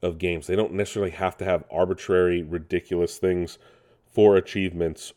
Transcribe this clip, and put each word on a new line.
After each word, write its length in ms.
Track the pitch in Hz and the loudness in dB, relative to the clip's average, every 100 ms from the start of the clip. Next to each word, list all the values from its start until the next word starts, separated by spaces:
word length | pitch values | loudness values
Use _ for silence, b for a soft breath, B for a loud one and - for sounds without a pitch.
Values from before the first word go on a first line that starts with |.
of 160 | 90 82 | -6 -2
games. 300 | 90 82 - | -4 -4 -2
They 80 | 95 | -2
don't 160 | 107 | -2
necessarily 400 | 98 101 107 92 | -2 -4 -2 -4
have 240 | 82 92 - | -2 -4 -2
to 80 | 95 | -2
have 200 | 87 - | -2 -2
arbitrary, 720 | 85 90 92 - 90 90 87 | -2 0 -2 0 2 4 0
ridiculous 760 | 78 85 78 87 - 87 85 - | -4 -8 -4 -6 -2 -2 -2 0
things 400 | 95 90 85 - b b b b _ | 0 0 -2 -8 b b b b _
for 320 | - 104 98 | 4 6 6
achievements 760 | - 101 95 85 82 78 - | 2 -4 -4 -2 -4 -4 -14